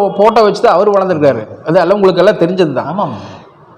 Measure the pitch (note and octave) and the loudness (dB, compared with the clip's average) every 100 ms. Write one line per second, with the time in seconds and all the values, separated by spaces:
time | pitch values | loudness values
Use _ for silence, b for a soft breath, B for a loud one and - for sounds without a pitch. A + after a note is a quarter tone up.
0 | G3+ - G#3+ A3+ G#3 G3+ A#3 F3 G#3+ G3 | 0 2 2 4 2 2 2 2 2 0
1 | F#3 D#3+ C#3+ A#2 G#2+ - - F3+ E3+ G#3 | 0 0 0 0 -6 -14 -2 0 0 0
2 | F#3+ F3+ F#3+ - E3+ F#3 E3 B2+ C#3 F#3+ | 0 2 2 2 -2 0 -2 -2 -6 -6
3 | F3+ G#2 F#2+ - - _ - | -8 -8 -16 -20 -20 _ -20